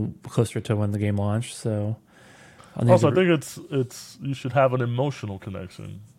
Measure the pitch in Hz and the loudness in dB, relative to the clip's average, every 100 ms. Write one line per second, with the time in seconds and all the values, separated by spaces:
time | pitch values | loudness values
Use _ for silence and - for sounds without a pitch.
0 | 107 - - - 113 117 - 104 104 104 | -2 -6 -4 0 0 0 -2 0 0 0
1 | 104 101 101 107 120 - 117 104 107 113 | 0 0 0 -2 -4 -6 -4 -2 -4 -6
2 | _ _ - - - - - - 117 110 | _ _ -20 -20 -20 -20 -14 0 6 6
3 | 143 185 180 156 - - - 139 123 - | 6 4 4 4 0 -14 -4 -2 -2 -6
4 | - - 139 135 131 143 135 127 120 120 | -20 -10 -8 -6 -2 2 4 2 -2 0
5 | 143 - 104 98 - 95 92 - 101 101 | -2 -4 -8 -10 -10 -10 -12 -14 -14 -14
6 | 107 | -18